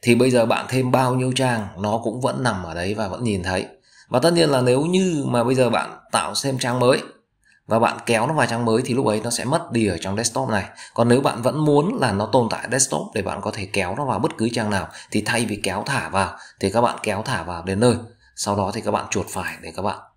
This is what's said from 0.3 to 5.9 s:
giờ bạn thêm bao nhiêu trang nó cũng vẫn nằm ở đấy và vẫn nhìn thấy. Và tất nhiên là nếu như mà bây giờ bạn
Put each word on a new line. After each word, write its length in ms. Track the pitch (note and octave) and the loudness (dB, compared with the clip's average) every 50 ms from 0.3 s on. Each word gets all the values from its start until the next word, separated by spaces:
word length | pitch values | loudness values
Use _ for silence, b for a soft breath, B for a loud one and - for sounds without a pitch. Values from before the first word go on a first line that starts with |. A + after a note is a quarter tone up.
giờ 140 | B2 A#2+ A2+ | 6 4 4
bạn 200 | A#2 A2+ - - - | 4 2 0 -2 -2
thêm 220 | B2 C3 C3 B2 | -2 0 0 2
bao 240 | B2+ B2+ C3 B2+ B2+ | 2 2 2 2 2
nhiêu 160 | B2+ B2+ C3 B2+ | 0 0 0 0
trang 320 | C3 C3+ B2+ A#2+ A2+ G#2 F#2+ - E2+ | 0 0 0 0 0 -4 -6 -8 -4
nó 200 | G2 G#2 G#2+ A#2 A#2+ | -2 -2 -2 0 -2
cũng 180 | A#2 G#2 B2+ | -4 -6 -2
vẫn 220 | B2 B2 A#2+ C3+ C3 | -2 -2 -2 0 -2
nằm 200 | B2 G#2+ F#2 F2 | -2 -2 -2 -6
ở 100 | E2 D#2+ | -8 -6
đấy 200 | E2+ F2 F#2+ G#2+ | -4 -4 -4 -2
và 140 | G#2+ A2 G2 | -4 -4 -6
vẫn 160 | E2+ - B2 | -4 -4 -2
nhìn 200 | A#2 G2+ F#2+ F2 | -2 -2 0 -2
thấy. 240 | F#2 F#2 F#2 A2 - - _ b b b b b b | -2 -2 -2 -2 -4 -12 _ b b b b b b
Và 120 | - B2+ | 0 2
tất 140 | C3 E3 F3 | 4 4 4
nhiên 160 | E3+ E3 D3+ | 4 4 4
là 120 | C#3 B2+ | 4 4
nếu 200 | B2 B2 B2 C3+ | 4 4 4 4
như 420 | D3 E3+ F3+ F#3+ F#3+ F#3 E3 D3 C3+ C3 | 4 2 2 2 2 2 0 0 -2 0
mà 160 | B2 A#2+ A#2 | 0 2 2
bây 120 | A#2+ C3 | 2 4
giờ 140 | B2+ B2+ A#2 | 4 4 2
bạn 300 | A2 F2 C2+ - | 2 0 -2 -4